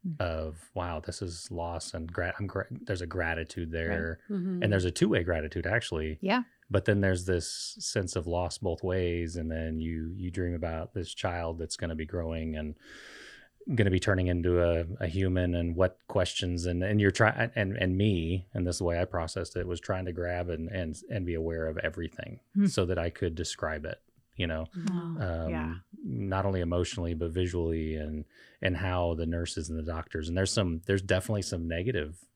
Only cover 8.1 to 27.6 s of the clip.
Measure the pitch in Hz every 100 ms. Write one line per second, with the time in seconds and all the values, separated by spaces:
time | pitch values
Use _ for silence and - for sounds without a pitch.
8.1 | - 82 87 87 - 98 82 92 92 90
9.1 | 85 85 85 80 80 80 80 80 80 80
10.1 | 95 90 87 90 85 82 82 82 101 85
11.1 | - 98 87 82 82 80 - 85 80 80
12.1 | 90 82 82 80 78 76 76 - - -
13.1 | - - - - _ - 127 101 92 -
14.1 | 95 90 87 87 87 87 82 82 98 82
15.1 | 85 95 92 90 87 85 85 92 - _
16.1 | 104 90 - 90 87 87 87 92 104 101
17.1 | - 110 - 117 117 98 98 92 92 107
18.1 | 92 80 92 90 - 87 85 87 85 90
19.1 | 87 82 - 87 - 90 87 - 95 90
20.1 | 87 87 87 87 80 80 95 82 78 -
21.1 | 113 87 82 80 82 80 78 - 80 82
22.1 | - - - _ 202 202 - 90 90 85
23.1 | - 90 82 82 - 80 78 76 - _
24.1 | _ _ - 87 80 80 180 175 175 170
25.1 | 165 98 82 80 80 80 85 - 220 254
26.1 | 123 98 95 98 95 85 87 87 - 85
27.1 | 82 85 85 90 87